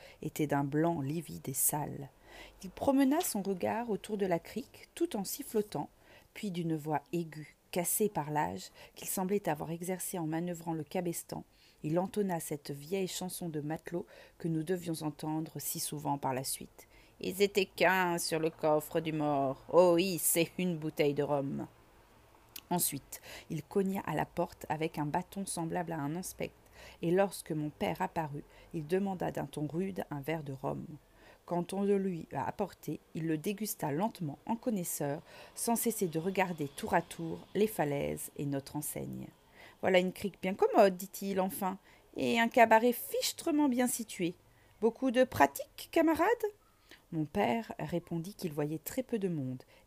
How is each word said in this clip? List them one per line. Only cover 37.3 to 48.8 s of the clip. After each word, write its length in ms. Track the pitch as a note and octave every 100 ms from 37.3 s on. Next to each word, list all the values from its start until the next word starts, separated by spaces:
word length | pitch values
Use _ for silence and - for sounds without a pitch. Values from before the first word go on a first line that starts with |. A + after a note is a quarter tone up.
| E3+ - F#3+
les 120 | G#3+
falaises 640 | - D3+ C#3+ D3 D3+ - -
et 80 | C#3+
notre 300 | C#3 - D3+
enseigne. « 520 | D3 - C3+ C3 C3+ - _ - - -
Voilà 180 | - F#3
une 140 | F#3
crique 260 | - G3+ -
bien 120 | F#3+
commode, 440 | G3 A4 G4+ G3+ F3+
dit-il 420 | G3 - G3 F#3+
enfin, 380 | F#3 - F#3+ F#3+ - - - -
et 240 | B3+ A#3
un 80 | A#3
cabaret 460 | B3+ A3+ A3 A#3+
fichtrement 760 | A#3 - A#4+ B4 - - D4 D4
bien 180 | A#3+ B3
situé. 480 | - A3+ - E3+ F3+ _ _ - -
Beaucoup 280 | A3 - C4+
de 140 | A#3+
pratique, 640 | B3+ - C#4+ - C#5+ - -
camarade ? » 360 | E4+ D#4+ D#4 F4+ A#4+ G#4 - _ _ - - -
Mon 140 | E3 D3+
père 460 | G3+ A3 A#3 A3 -
répondit 560 | D3+ E3+ - E3+ E3 G#3
qu'il 180 | F3+
voyait 260 | D3 D3
très 240 | D#3